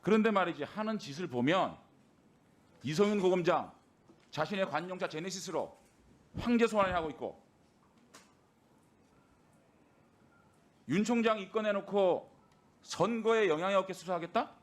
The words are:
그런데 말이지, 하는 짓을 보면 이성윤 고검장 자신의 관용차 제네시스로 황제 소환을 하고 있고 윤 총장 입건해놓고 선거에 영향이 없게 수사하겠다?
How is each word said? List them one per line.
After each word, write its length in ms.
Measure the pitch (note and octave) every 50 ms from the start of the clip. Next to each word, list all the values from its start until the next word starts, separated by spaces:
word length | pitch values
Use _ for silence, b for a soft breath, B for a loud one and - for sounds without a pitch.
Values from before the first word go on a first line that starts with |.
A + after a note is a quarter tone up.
그런데 280 | - F3 G#3+ A3 G#3 A3+
말이지, 340 | G#3+ G3 F3+ E3+ D#3 C#3 C#3+
하는 340 | - - G3+ G#3+ A3 A3 G#3
짓을 280 | - C#3+ C#3 D3 F#3 D3+
보면 500 | B2 A#2+ A#2+ C#3+ F3 F#3+ D#3+ G#2+ D#2+ - - _ _ _ _ _ _ _ _ _ _ _ _ _ _ _ _ _ _ -
이성윤 380 | - C3 D#3 D#3 G#3 G#3 G#3+ G#3
고검장 500 | F#3 F#3 F#3 F#3 E3+ E3+ E3+ D3 A#2 - - _ _ _ _ _ _ _ - _ _ _
자신의 380 | - - D#3 - G3+ G3 F#3+ -
관용차 400 | B2+ D3+ E3+ F#3 F#3 F3+ F#3+ E3+
제네시스로 680 | - D#3 E3+ F#3+ F3 F#3+ D3+ F3+ E3 D3 G#2 - - - _ _ _ _ _ _ - _ _ _ -
황제 300 | - - A#3+ A#3+ A#3 A#3
소환을 280 | A3 G#3+ G#3+ G3 F#3 F3+
하고 140 | F3 D#3+ D#3
있고 320 | C#3 - B2 G2 - - _ _ _ _ _ _ _ _ _ _ _ _ _ _ - - - _ _ _ _ _ _ _ _ _ _ _ _ _ _ _ _ _ _ _ _ _ _ _ _ _ _ _ _ _ _ _ _ _ _ _ _ _ _ _ _ _ _ _ _ _ _ _ _ _ _ _ _ -
윤 140 | C#3 F#3+ G#3+
총장 340 | A3+ A#3+ A#3 A3+ A3+ A3 G#3+
입건해놓고 920 | F#3+ F#3 - A3 G#3+ G#3+ G3+ G3+ G3 - F3+ G3+ G3 F3+ D#3+ - - - - _ _ _ _ _ _ _ _ _
선거에 680 | _ - - - E3 G#3 A#3+ A3+ G3+ A3+ A3+ A3 G#3+ F3+
영향이 260 | D3+ D#3 F3 G3 G3+
없게 180 | F#3+ F#3 F#3+ F3+
수사하겠다? 560 | - - F3 F#3 E3+ E3 E3+ - A3+ D4 - - _